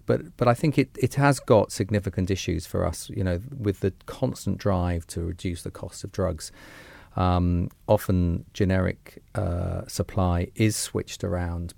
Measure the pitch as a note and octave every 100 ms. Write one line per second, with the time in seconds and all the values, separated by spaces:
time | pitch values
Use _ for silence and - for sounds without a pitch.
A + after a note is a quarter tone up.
0 | - - - - A#2+ B2 D#3 C#3+ C3 -
1 | B2+ - C#3+ C3+ - A2 - - F#2+ G#2
2 | F#2+ F#2+ F2+ F#2+ - E2 - F#2 F2 E2+
3 | - A2 F#2 F2 B2 C#3+ G#2 F#2+ G2 -
4 | - - B2+ - G2+ F#2 G#2 F#2 F2+ E2+
5 | - F2+ E2+ F2 F#2+ E2+ - - - -
6 | - - F2+ D#2+ - - - - - -
7 | - - F#2 F2+ F2 F2 G2 - - G#2+
8 | - F#2 F2 E2+ - - F#2 F#2+ F#2 -
9 | - - _ - F#2 F2 F2+ F2 - -
10 | F#2 - F#2 F2 F2+ - A2 - - G2
11 | - - F#2+ F2+ F2 F2 E2+